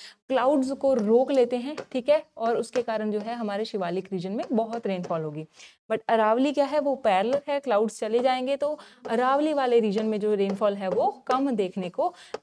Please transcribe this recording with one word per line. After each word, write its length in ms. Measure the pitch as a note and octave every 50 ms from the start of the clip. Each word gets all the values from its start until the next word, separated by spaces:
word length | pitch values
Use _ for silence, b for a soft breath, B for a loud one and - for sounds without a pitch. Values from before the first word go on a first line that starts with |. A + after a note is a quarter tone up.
| B B B B B -
क्लाउड्स 440 | C4 B3+ A#3 C4 D4+ C#4+ C4 C4
को 220 | C#4 C4+ - C4+ C4+
रोक 380 | A#3+ G#3 G3+ A3+ A#3+ C4 C4+
लेते 260 | C#4+ C4 B3 A#3+ B3 B3
हैं, 180 | A#3+ C#4 D4+ - - -
ठीक 180 | - C4 A#3+ C4+
है, 140 | D4 D#4 D4+ _ - -
और 200 | A3+ A3+ A#3 -
उसके 240 | A#3+ - - B3+
कारण 300 | A#3 A#3+ A3 G#3+ G#3+ G#3+
जो 80 | G#3 G#3+
है 160 | G#3 A3+ A#3
हमारे 300 | A#3+ A3+ G#3 G3+ G3+ A3
शिवालिक 440 | A3+ - G#3 F#3 F3 F3 F#3 F#3 -
रीजन 200 | G3 F#3 E3 F#3+
में 140 | G3 A#3+ F4 -
बहुत 360 | D4 G#3+ A3+ A3 A3+ A#3 - G3+
रेनफॉल 340 | F#3+ F3+ F3 - F3 D#3+
होगी। 240 | D#3 D#3 D3 D#3 D#3 - B B B B B B B -
But 80 | A3 A3 - -
अरावली 440 | A3+ A3 A3 G#3+ A3 A#3+ C4 D4+
क्या 140 | C4+ D4 C#4
है, 140 | C4+ C#4 D4+
वो 160 | C#4 C#4+ C4+
पैरेलल 440 | C4 - A3 G3 F#3 G3+ A3+ C4 C#4+ C#4+ -
है, 100 | C#4+ C#4+
क्लाउड्स 400 | C#4 C4 G#3+ G3+ A3 A3 - -
चले 200 | A#3 G#3+ A3 A#3+
जाएंगे 360 | B3 C4+ B3+ B3+ B3+ C4 C#4 C4+
तो 200 | C#4+ D4 D4+ D4 B B B B B B3
अरावली 440 | A#3 A3+ B3 B3+ C4+ C#4+ D4+ D#4 D4+
वाले 260 | C#4+ C4 B3 A#3+ A#3
रीजन 260 | A3 G#3+ F#3+ G#3+ A3
में 140 | A3 G#3+ G#3
जो 140 | G3+ G#3+ G#3+
रेनफॉल 400 | G3 G3 G3 G3 G3 A3+ G#3 -
है 160 | G3+ G3+ F#3+
वो 180 | F#3+ - D5+ G5+ - - - -
कम 220 | B3+ C4 C#4 C#4+
देखने 380 | B3 G#3 G3 F3+ F#3 G3 F#3 F3
को 240 | - - D4+ F4+ F4 B B B B -